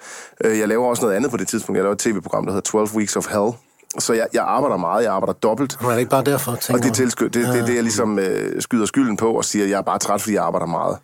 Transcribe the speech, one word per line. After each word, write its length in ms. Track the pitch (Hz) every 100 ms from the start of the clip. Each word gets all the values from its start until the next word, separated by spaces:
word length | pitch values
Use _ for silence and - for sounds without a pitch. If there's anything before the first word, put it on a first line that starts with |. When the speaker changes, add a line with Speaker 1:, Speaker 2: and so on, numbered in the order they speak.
| - - - -
Speaker 1:
Øh, 160 | 110 110
jeg 80 | 107
laver 200 | 110 123
også 140 | 120
noget 120 | 120 98
andet 160 | 135
på 60 | 117
det 100 | 92
tidspunkt. 300 | 113 - 101
Jeg 60 |
laver 100 | 98 101
et 40 |
T 80 | 120
V-program, 380 | 101 - - -
der 80 |
hedder 180 | 95 -
Twelve 240 | 107 107 107
Weeks 180 | 101 104
of 120 | 90
Hell. 240 | 104 104 117 _ _ _ -
Så 140 | -
jeg, 140 | 113 113
jeg 100 | 117 101
arbejder 300 | 117 139 98
meget, 260 | 85 101
jeg 100 | 117
arbejder 200 | 95 104
dobbelt. 440 | 92 113 113 139 -
Speaker 2:
Men 80 | 123
er 40 |
det 60 | 117
ikke 100 | 123
bare 120 | 135
derfor, 280 | 131 139 - 117
tænker 180 | -
Speaker 1:
Og 60 | 123
det 60 | 123
Speaker 2:
man? 80 |
Speaker 1:
tilsky-, 300 | 113 127 -
det, 100 | 110
det, 140 | 120 120
det, 100 | 123
jeg 120 | 117 120
Speaker 2:
Ja. 60 |
Speaker 1:
ligesom, 380 | 113 110 113 104
øh, 420 | 92 104 104 -
skyder 240 | - 120 101
skylden 320 | - 127 104
på 140 | 113
og 120 | 113 113
siger, 200 | 104 101
at 60 |
jeg 60 | 98
er 40 |
bare 180 | 92 95
træt, 220 | - 101
fordi 140 | 110 101
jeg 80 |
arbejder 220 | 85 92 82
meget. 320 | 85 87 98